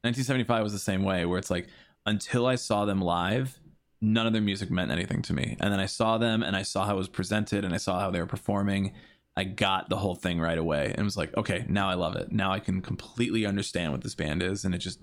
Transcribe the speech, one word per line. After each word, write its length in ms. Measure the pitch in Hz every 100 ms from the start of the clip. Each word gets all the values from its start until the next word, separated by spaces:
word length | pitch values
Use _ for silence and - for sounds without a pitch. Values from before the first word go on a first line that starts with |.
Nineteen 180 | 120 120
seventy-five 380 | 127 131 113 113
was 100 | 107
the 60 | 104
same 240 | - 95
way, 220 | 98 95 85
where 100 | 90
it's 120 | -
like, 160 | 90 - - - _ 104
until 400 | 107 - 123 123
I 80 |
saw 300 | 127 - 104
them 160 | 104 98
live, 580 | 87 87 87 120 131 - - - _ _
none 260 | 107 113 113
of 60 |
their 80 | 110
music 300 | 104 98 98
meant 220 | 90 80
anything 280 | 76 90 87
to 100 | -
me. 220 | 65 - -
And 120 | 101
then 80 | 101
I 60 | 95
saw 300 | - 113 113
them, 260 | 117 110
and 120 | 101 95
I 60 |
saw 240 | 98 98 101
how 80 |
it 40 | 98
was 100 | 95
presented, 560 | - 92 107 104 101
and 100 | 95
I 40 | 90
saw 200 | - 92
how 120 | 98
they 80 | 92
were 60 | 90
performing. 680 | 107 - 101 101 98 98 - - _ _ -
I 80 |
got 440 | 95 - 98 95 -
the 80 | 90
whole 180 | 101
thing 260 | 90 92 85
right 180 | 82 82
away, 360 | 82 73 67 -
and 80 |
was 120 | 101 98
like, 200 | 78 -
"Okay, 300 | 110 92 -
now 200 | 101 98
I 40 |
love 200 | 90 82 -
it. 140 | -
Now 220 | 104 95
I 80 | 95
can 200 | - 95
completely 600 | - - - - 123 110
understand 460 | 104 98 - 87 82
what 100 | 65
this 120 | -
band 280 | - 76 80
is," 200 | 90 101
and 100 | 95 90
it 20 |
just, 220 | 92 -